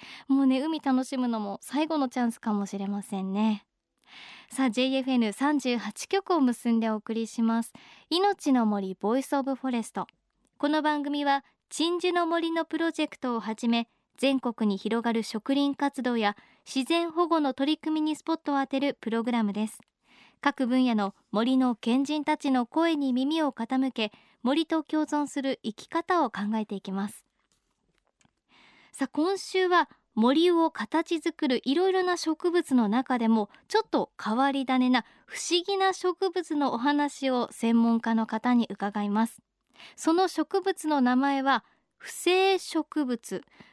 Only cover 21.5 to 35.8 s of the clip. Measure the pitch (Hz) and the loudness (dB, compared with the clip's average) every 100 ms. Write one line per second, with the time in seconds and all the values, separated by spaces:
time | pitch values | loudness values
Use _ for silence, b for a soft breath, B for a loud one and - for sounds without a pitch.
21.5 | 262 254 233 - 247 277 302 294 302 294 | 2 2 0 0 0 0 -2 -2 -2 0
22.5 | 262 240 - 330 311 277 247 269 320 302 | 0 0 0 0 2 0 0 0 0 -2
23.5 | - 226 262 262 - 214 b b b 240 | -2 -2 0 0 -2 -4 b b b -2
24.5 | 294 320 320 294 311 302 294 285 - 269 | 0 0 -2 0 -2 0 -2 -2 -4 -4
25.5 | 254 - - - 330 - 370 254 196 208 | -4 -6 -10 -6 -6 0 0 0 -2 -4
26.5 | 220 214 196 - 190 202 - _ _ _ | -4 -4 -8 -6 -6 -6 -8 _ _ _
27.5 | _ _ _ _ _ _ _ _ _ _ | _ _ _ _ _ _ _ _ _ _
28.5 | b b b b - 269 - 330 392 - | b b b b -6 -4 0 0 -2 -2
29.5 | 370 370 349 302 b b - 226 285 349 | 0 4 4 2 b b 2 4 6 4
30.5 | 339 330 - 214 311 330 339 339 - 302 | 4 2 0 -4 -2 0 -2 -4 -2 0
31.5 | 254 - 285 381 381 359 349 - 311 359 | 0 0 2 2 2 0 0 -2 -2 0
32.5 | 349 330 262 214 226 262 247 226 226 208 | 0 2 2 2 0 0 0 2 2 0
33.5 | b b 427 440 277 180 - - 220 277 | b b -2 0 0 -2 -6 -4 0 0
34.5 | 269 262 254 254 254 - b b - - | 0 0 2 4 2 0 b b -10 -2
35.5 | 349 349 392 | 0 0 0